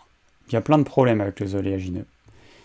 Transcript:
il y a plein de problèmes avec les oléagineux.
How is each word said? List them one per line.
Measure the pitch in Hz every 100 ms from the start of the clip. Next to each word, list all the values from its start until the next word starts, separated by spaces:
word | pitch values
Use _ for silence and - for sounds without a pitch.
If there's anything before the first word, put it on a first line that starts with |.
| _ _ _ _ _
il |
y | 113
a |
plein | - 151
de |
problèmes | 135 - 123 110
avec | 101 -
les | 101 98
oléagineux. | 98 95 92 90 - _ _ - - -